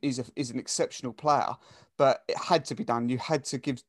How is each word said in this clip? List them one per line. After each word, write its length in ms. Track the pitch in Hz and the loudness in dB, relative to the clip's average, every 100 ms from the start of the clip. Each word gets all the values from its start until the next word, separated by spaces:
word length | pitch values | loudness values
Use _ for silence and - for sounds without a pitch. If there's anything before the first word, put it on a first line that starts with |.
he's, 160 | 143 127 | -4 -4
a, 60 | 120 - | -6 -6
he's 140 | 123 | -6
an 80 | 120 | -6
exceptional 540 | - - 156 - 123 | -4 -2 -2 -4 -10
player, 360 | 110 151 139 - 127 - - _ - | -2 2 2 2 -6 -14 -20 _ 4
but 240 | 135 - - | 4 4 -2
it 100 | - | -6
had 260 | - 170 - | 2 2 2
to 80 | |
be 100 | 135 | -6
done. 240 | 165 117 120 | -2 0 0
You 100 | 127 | -2
had 260 | - 151 - | 0 -2 -2
to 120 | 139 | -6
give 240 | 143 127 | -4 -6